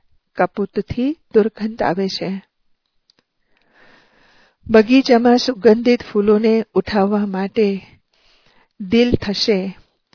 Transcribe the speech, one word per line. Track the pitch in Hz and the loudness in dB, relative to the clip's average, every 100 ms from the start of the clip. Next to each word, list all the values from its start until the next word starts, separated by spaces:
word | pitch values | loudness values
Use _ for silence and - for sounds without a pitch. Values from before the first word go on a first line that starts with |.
| _ _ _ - | _ _ _ -4
કપૂતથી | 185 - 196 - 190 - 262 320 _ | -4 -4 -6 -6 -8 -6 -6 -6 _
દુર્ગંધ | 226 208 - 214 226 | 0 0 -4 -10 -6
આવે | - 190 196 | -4 -4 -6
છે. | - 170 190 - _ _ _ _ _ _ _ _ _ _ _ _ _ _ _ _ _ _ _ _ _ - | -6 -8 -10 -14 _ _ _ _ _ _ _ _ _ _ _ _ _ _ _ _ _ _ _ _ _ 2
બગીચામાં | 220 214 262 269 233 240 247 | 2 4 4 4 4 4 2
સુગંધિત | - 247 233 220 240 240 | 0 0 2 2 2 0
ફૂલોને | - 214 202 208 220 226 214 | -2 -2 2 2 2 0 -2
ઉઠાવવા | 185 - 214 196 208 202 | -4 -2 -2 0 0 -4
માટે | 185 196 - 208 196 - _ _ _ _ _ _ _ _ _ | -6 -4 -2 -2 -2 -10 _ _ _ _ _ _ _ _ _
દિલ | 190 226 247 | -2 2 2
થશે, | 240 - 196 - 196 190 - _ _ _ | 0 -2 -4 -2 -2 -4 -10 _ _ _